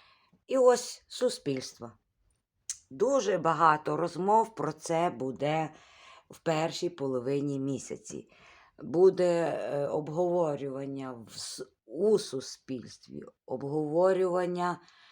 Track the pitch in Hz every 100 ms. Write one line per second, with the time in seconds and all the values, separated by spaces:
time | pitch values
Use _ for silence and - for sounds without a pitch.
0 | _ _ _ _ - 262 247 240 - -
1 | _ - 247 - - 135 - - 113 -
2 | _ _ _ _ _ _ - - - 135
3 | 233 277 196 185 156 156 165 151 156 151
4 | 170 151 190 214 220 - 151 151 - 165
5 | 175 120 131 131 143 156 156 - - -
6 | - - _ - - 156 160 - 175 175
7 | 139 127 120 139 143 139 135 131 - -
8 | - 67 - _ - - _ - 113 151
9 | 185 180 180 170 160 - 104 143 143 -
10 | 151 156 180 175 165 143 139 135 139 135
11 | 131 123 107 - - - - _ - 135
12 | 202 208 - 135 - - - 131 104 -
13 | - 69 - _ - 127 139 151 151 160
14 | 185 185 185 180 180 175 180 170 - _
15 | _